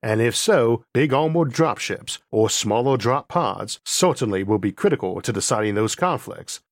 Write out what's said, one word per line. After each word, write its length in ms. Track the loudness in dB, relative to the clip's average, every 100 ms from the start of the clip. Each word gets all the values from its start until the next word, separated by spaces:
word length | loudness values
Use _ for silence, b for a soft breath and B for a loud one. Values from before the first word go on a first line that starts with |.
And 180 | 0 2
if 140 | 2 0
so, 500 | 2 4 4 0 _
big 180 | 0 2
armored 400 | 2 2 0 0
dropships 680 | 2 0 0 -6 -8 -8 -12 _
or 220 | 0 2
smaller 440 | 0 0 0 2 0
drop 320 | 2 -2 0
pods 520 | -2 0 -4 -8 -10
certainly 600 | -6 2 2 2 -2 -2
will 160 | 0 0
be 120 | 0
critical 480 | 0 0 0 -2 -6
to 120 | -4
deciding 400 | -4 0 0 0
those 220 | 0 -2 0
conflicts. 680 | -2 -2 -6 -16 -14 -16 _